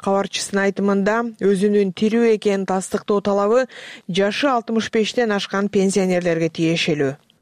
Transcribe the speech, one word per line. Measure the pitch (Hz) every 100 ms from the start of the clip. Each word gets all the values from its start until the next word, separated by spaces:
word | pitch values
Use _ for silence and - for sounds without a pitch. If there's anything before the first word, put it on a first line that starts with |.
кабарчысынын | 202 196 196 - - 196 196
айтымында, | 190 202 196 196 226 240 220
өзүнүн | 196 190 208 208 196 -
тирүү | 214 233 233
экенин | 214 208 196 190
тастыктоо | 190 - 208 - 202
талабы | 208 202 202 240 254 - - -
жашы | - 180 202 - 285
алтымыш | 240 233 226 -
бештен | 226 202 - 233
ашкан | 202 - 196 202
пенсионерлерге | 202 190 196 185 180 180 165 165
тиешелүү. | - 160 165 - 147 139 139 _ _